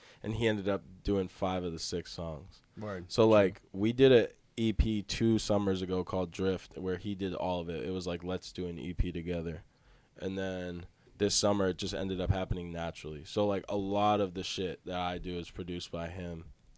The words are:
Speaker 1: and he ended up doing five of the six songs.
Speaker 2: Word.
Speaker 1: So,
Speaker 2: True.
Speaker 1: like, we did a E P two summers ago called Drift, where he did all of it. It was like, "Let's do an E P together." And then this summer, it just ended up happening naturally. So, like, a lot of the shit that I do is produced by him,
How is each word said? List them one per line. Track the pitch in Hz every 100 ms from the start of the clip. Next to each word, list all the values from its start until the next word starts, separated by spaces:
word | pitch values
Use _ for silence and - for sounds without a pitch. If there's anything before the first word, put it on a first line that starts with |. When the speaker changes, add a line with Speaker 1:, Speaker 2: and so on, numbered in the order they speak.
| - -
Speaker 1:
and | 107 110
he | 117
ended | 107 95
up | 98 - -
doing | - 101 90
five | - 95 92
of | 90
the | 82
six | - 90 -
songs. | - 82 78 - - _ -
Speaker 2:
Word. | 107 95 90
Speaker 1:
So, | -
Speaker 2:
True. | 110
Speaker 1:
like, | 107 98 92 -
we | 95 107
did | 120 135
a | 123 104 - _ -
E | 113
P | 104 113 107
two | 95 - 113 110
summers | - 104 101 95
ago | 92 92
called | 87 95 90
Drift, | 82 95 90 - -
where | 92 90
he | 104 98
did | 95
all | 87 92 90
of | 85
it. | 82 65
It |
was | 92 90
like, | 87
"Let's | 87 90 -
do | - 90
an | 85
E | 69
P | 90 90
together." | 85 82 85 82 80 - _ _ - _ -
And | 95 95
then | 95 92 90 87 85 _ _ -
this | 101
summer, | - 104 101 95
it | 87
just | 95 92
ended | 95 92
up | 90
happening | 95 92 92 87
naturally. | 85 82 - 76 76 82
So, | - 104
like, | 98 -
a | 101
lot | 98 101 104 104
of | 98 90
the |
shit | 90 - 92 78 -
that | 90
I | 90 90
do | 85 87
is | 85
produced | - 90 87 -
by | 85 85
him, | 92 87 82 82 - _